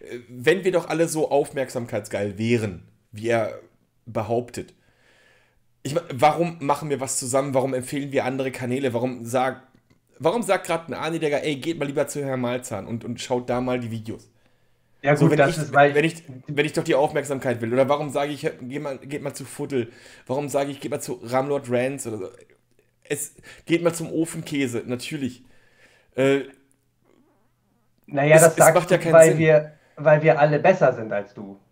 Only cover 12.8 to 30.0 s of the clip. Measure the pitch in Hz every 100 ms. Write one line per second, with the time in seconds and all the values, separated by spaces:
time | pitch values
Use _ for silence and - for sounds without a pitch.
12.8 | 98 117 117 120 - 123 123 123 127 123
13.8 | 117 113 110 95 _ _ _ _ _ _
14.8 | _ _ 139 147 143 151 170 165 147 139
15.8 | 143 143 160 160 - 127 - 143 151 170
16.8 | 160 135 147 156 135 135 131 113 113 127
17.8 | 131 147 151 139 147 139 156 - 123 143
18.8 | 151 131 139 147 139 - 135 - 143 139
19.8 | 113 - - - - 131 143 139 143 139
20.8 | 147 135 - 123 113 127 143 143 123 123
21.8 | 131 139 117 107 92 - _ _ _ _
22.8 | _ _ _ 147 - _ - - - 170
23.8 | 170 165 165 156 160 165 165 143 135 113
24.8 | - 123 - 156 131 - _ _ _ _
25.8 | _ _ _ - 135 139 135 - _ _
26.8 | _ _ _ _ _ _ _ _ _ _
27.8 | _ _ _ 143 147 156 165 - 147 170
28.8 | 165 175 165 165 160 156 160 151 151 -
29.8 | _ -